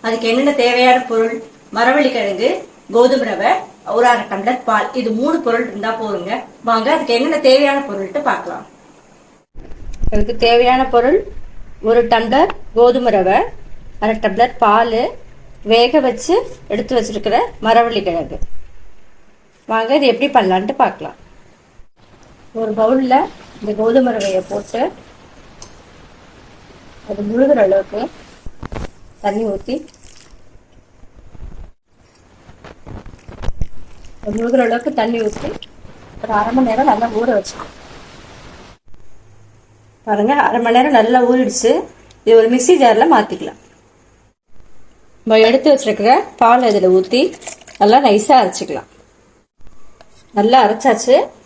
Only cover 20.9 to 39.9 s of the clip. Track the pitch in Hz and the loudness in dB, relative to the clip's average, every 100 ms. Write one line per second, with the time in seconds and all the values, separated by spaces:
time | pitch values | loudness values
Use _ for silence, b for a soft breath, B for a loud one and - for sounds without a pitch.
20.9 | - 156 - - - - _ _ _ - | -2 -16 -16 -20 -20 -20 _ _ _ -20
21.9 | _ _ - - - - 226 220 208 220 | _ _ -20 -20 -20 -14 -8 -6 0 2
22.9 | 262 254 254 381 - - - 208 208 220 | 2 2 2 0 -8 -20 -12 -8 -2 2
23.9 | 240 247 226 196 185 185 202 202 226 320 | 2 2 -2 -2 -2 -4 -10 -8 -6 -6
24.9 | - - - - - - - - - - | -6 -20 -20 -20 -20 -20 -20 -20 -20 -20
25.9 | - - - - - - - - - - | -20 -20 -20 -20 -20 -20 -20 -20 -20 -20
26.9 | - - 202 208 233 269 277 196 196 190 | -20 -14 -10 -4 0 2 4 4 2 -2
27.9 | 208 285 - - - - - - 123 127 | -8 -8 -12 -20 -18 -16 -16 -14 -12 -12
28.9 | - - - 208 202 226 196 - 277 - | -14 -20 -8 -6 -4 -4 -6 -8 -10 -10
29.9 | - - - - - - - _ - _ | -20 -20 -20 -20 -20 -20 -20 _ -20 _
30.9 | _ - - - - - - - - _ | _ -20 -20 -20 -16 -16 -14 -18 -20 _
31.9 | _ _ _ _ _ - - - - - | _ _ _ _ _ -20 -20 -20 -20 -18
32.9 | - - - - - - - - - - | -18 -18 -20 -20 -8 -6 -2 -2 -2 -8
33.9 | - - - 208 214 233 262 233 233 262 | -14 -20 -12 -8 -4 0 2 2 0 -4
34.9 | 247 220 233 214 - 302 - - - - | -2 -2 -2 -4 -4 -10 -10 -14 -20 -20
35.9 | - - - 220 214 214 247 254 220 285 | -20 -20 -14 -4 -2 0 0 0 2 2
36.9 | 214 233 214 240 214 - - - - - | 2 0 -2 0 0 -2 -14 -16 -18 -20
37.9 | - - - - - - - - - - | -20 -20 -20 -20 -20 -20 -20 -20 -20 -20
38.9 | - - - - - - _ _ _ _ | -18 -16 -18 -20 -20 -20 _ _ _ _